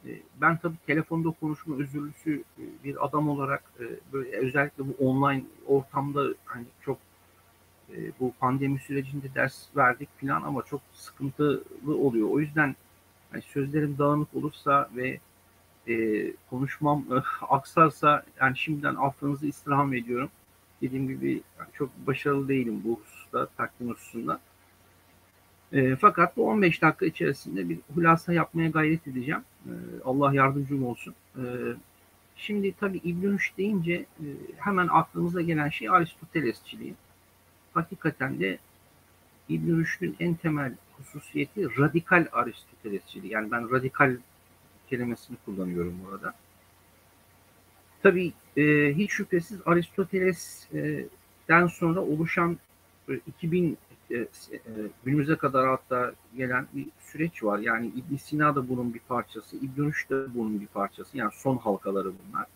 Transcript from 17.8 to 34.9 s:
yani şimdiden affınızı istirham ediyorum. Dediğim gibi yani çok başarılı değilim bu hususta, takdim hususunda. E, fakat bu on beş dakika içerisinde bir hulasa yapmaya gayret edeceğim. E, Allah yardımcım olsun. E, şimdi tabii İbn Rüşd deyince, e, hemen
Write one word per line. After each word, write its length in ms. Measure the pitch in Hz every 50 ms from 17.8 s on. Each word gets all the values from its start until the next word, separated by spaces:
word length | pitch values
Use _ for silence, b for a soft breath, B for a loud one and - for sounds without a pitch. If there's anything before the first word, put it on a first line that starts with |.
| 160 156 - - - 147 147 143 - - _ -
yani 180 | 131 135 131 -
şimdiden 360 | - 156 151 143 143 143 131
affınızı 520 | 131 139 139 135 - 143 143 143 139 151
istirham 480 | 143 139 - - 151 143 139 143 139 131
ediyorum. 360 | 123 117 117 120 120 135 - _ _ _ _ _ _ _ _ _ _
Dediğim 280 | - 127 131 135 135 131
gibi 340 | 135 135 131 139 131 110 - - _ -
yani 120 | - -
çok 180 | - - 147 131 - - 127
başarılı 420 | 123 135 - - 147 139 139 139 135
değilim 340 | 139 131 123 117 107 101 95
bu 160 | 113 117 107
hususta, 460 | - - - - - - - 120 131
takdim 440 | 131 _ - 120 110 _ _ 123 120
hususunda. 500 | 113 - - - - 113 120 - - - _ _ _ _ _ _ _ _ _ _ _ _ _ _ _ _ _ _ _ _ _ _ _ _ _ _
E, 240 | 175 139 131 131 131
fakat 400 | 131 - 208 208 - 170 170 -
bu 120 | 247 226 220
on 140 | 220 214
beş 200 | 196 175 160 -
dakika 240 | 175 156 151 - 190
içerisinde 640 | 165 160 - 170 151 139 - - - 156 190 185 -
bir 100 | 165 160 - _ 143
hulasa 380 | 170 170 165 165 165 - -
yapmaya 380 | 175 165 156 - - 165 165 160
gayret 360 | 156 156 156 151 160 165 -
edeceğim. 380 | 147 131 127 120 139 170 - - _ _ _ -
E, 60 | 127 120 117 117 117 117 120 -
Allah 300 | 131 131 139 143 139 139
yardımcım 520 | 139 135 135 139 143 139 131 143 139 131
olsun. 280 | 123 117 - - - - _ _ _ _
E, 60 | 135 127 123 123 123 120 120 120 - - _ _ _ _ _ _ _ _ _ _
şimdi 380 | - - - 208 208 196 196 185 -
tabii 200 | 208 196 190 165 -
İbn 280 | 175 175 175 185 202
Rüşd 260 | 202 190 - - - -
deyince, 340 | 190 208 220 190 165 170
e, 320 | 175 175 - - _ - 160 143 139 - - - -
hemen 320 | - - 202 196 185 175 165